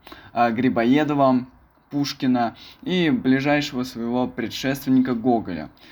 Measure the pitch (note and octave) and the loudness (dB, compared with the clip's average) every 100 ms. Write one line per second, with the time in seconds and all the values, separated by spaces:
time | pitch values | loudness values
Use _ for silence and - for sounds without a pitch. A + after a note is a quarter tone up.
0 | - - - - A#2+ A2 B2+ A2 A#2 C#3+ | -20 -20 -10 0 0 2 0 2 2 2
1 | D3 D3 C3+ B2+ B2 _ _ _ _ C#3+ | 2 2 2 2 -2 _ _ _ _ -6
2 | C#3+ - C3 B2 A#2 A2+ - - C#3 F3+ | -6 -4 0 0 -2 -6 -18 -14 -4 0
3 | D#3+ B2+ C3 C3+ C#3+ D3 C#3+ B2+ B2+ A2+ | 2 2 2 2 2 0 0 -6 -8 -6
4 | A#2 B2 B2 B2 A2 - C3+ C3+ C3+ C3 | -4 -2 -2 -4 -8 -6 -6 -4 2 2
5 | B2+ A#2 B2+ A#2 G2+ E2 D2 - - | 2 0 2 0 0 -8 -10 -16 -20